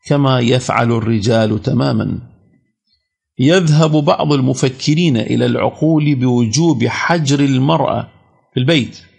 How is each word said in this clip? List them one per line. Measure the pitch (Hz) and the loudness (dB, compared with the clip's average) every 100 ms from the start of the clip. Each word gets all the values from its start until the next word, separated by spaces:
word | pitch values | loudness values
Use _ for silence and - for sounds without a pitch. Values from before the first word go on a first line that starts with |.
| - | 0
كما | 143 139 131 | 0 2 2
يفعل | 117 127 - 107 120 | 2 0 0 -2 0
الرجال | 117 107 113 101 113 110 104 | 0 0 -2 0 0 0 -2
تماما. | 131 120 139 110 101 - - _ _ _ _ _ _ _ _ _ _ - | -2 -2 -2 -2 -4 -6 -12 _ _ _ _ _ _ _ _ _ _ -2
يذهب | 135 185 165 151 160 | 2 2 2 2 2
بعض | 151 147 - 151 | 2 0 0 0
المفكرين | 143 131 131 135 131 - 156 175 117 | 0 0 0 -2 -2 -2 0 2 0
إلى | 110 117 123 | -2 -2 0
العقول | 120 107 - 156 156 147 135 | 0 -2 -2 0 2 0 0
بوجوب | 127 123 117 117 170 127 120 | 0 0 0 0 0 0 -2
حجر | - - 175 139 143 | -2 -2 -2 0 0
المرأة | 143 131 135 160 135 107 120 _ _ _ _ | 0 0 0 0 -2 -4 -8 _ _ _ _
في | - | -4
البيت | 127 165 104 - - | 0 0 -2 -10 -20